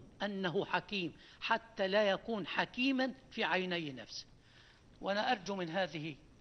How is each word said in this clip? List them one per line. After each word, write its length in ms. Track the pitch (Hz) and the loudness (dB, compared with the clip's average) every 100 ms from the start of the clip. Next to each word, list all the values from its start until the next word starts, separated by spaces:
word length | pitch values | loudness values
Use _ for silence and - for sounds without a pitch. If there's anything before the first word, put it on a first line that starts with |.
| - - | -8 -6
أنه 420 | 202 196 190 180 | -4 -2 0 0
حكيم، 480 | 156 180 - 202 170 - - - | 0 0 0 -2 -2 -6 -18 -6
حتى 480 | - 226 - - 190 | 0 0 -2 -2 2
لا 220 | 202 208 | 4 6
يكون 360 | 185 - 220 175 | 4 0 -4 -2
حكيما 680 | - 175 - 262 262 262 - - | -2 -2 0 2 2 0 -4 -10
في 140 | - | -4
عيني 480 | 180 180 185 175 151 | 0 2 2 -2 -2
نفسه. 340 | 127 107 - - - - - - - - - | -8 -10 -12 -12 -18 -20 -20 -20 -20 -20 -6
وأنا 320 | 190 202 220 | 0 2 2
أرجو 240 | 240 180 196 | 0 0 -2
من 120 | 175 | -2
هذه 480 | 180 185 170 156 139 - - | 0 -2 -2 -6 -8 -16 -18